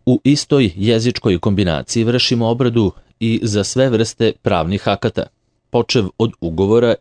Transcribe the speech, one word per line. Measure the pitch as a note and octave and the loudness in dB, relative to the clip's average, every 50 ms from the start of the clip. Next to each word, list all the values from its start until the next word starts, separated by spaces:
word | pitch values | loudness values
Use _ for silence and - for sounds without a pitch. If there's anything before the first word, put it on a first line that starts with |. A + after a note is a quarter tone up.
| _ | _
u | B2+ B2 - - | 0 0 2 2
istoj | C3+ C#3+ C#3 - - D3+ C#3 B2 F#2 D#2+ | 0 0 0 0 0 0 2 2 0 -2
jezičkoj | F#2+ G2+ A#2 A2+ A2+ A2+ B2 - - - A2+ F#2 E2+ | -2 0 0 0 0 0 -2 -4 -2 -2 0 0 0
kombinaciji | - A2 G2 G2 G2+ F2 D#2 C#2 - - - A#2 A2 | 0 0 0 0 0 0 -2 -4 -6 -4 -2 0 0
vršimo | A#2 A#2+ B2 - - B2+ A#2 A2+ | 0 0 0 0 0 0 0 0
obradu | A2+ A#2+ B2 C3 A#2+ A#2 A#2 G#2 F2+ - - - _ _ - | 0 0 0 0 0 2 2 0 0 -2 -6 -12 _ _ -6
i | A2+ A2+ A2+ - - | -4 -2 -2 -2 -2
za | G#2+ G2+ G#2 F#2+ | -2 -2 -2 -2
sve | - - B2+ C3 C3+ | -2 0 0 2 2
vrste | A2+ A2 A2+ - - - A#2 G#2 - - | 2 0 0 -2 -2 -2 -2 -2 -2 -2
pravnih | - - G2 E2+ D#2+ E2+ G2+ F#2+ - | -2 -2 0 0 0 -2 -4 -2 -2
akata, | G#2 G2+ - - A2+ - - - - _ _ _ _ _ _ _ _ | -2 -2 -2 -2 -4 -4 -4 -8 -8 _ _ _ _ _ _ _ _
počev | - A#2+ A#2 - - A#2 G2 F2+ - | -2 -2 0 0 0 0 0 -2 -2
od | - A2+ A2+ - _ | -2 -2 -2 -2 _
ugovora | E2+ E2+ D#2+ E2 G2 G2+ A2+ A#2 A#2+ A#2 G#2+ - | -8 -4 -2 0 0 2 2 2 2 2 0 -2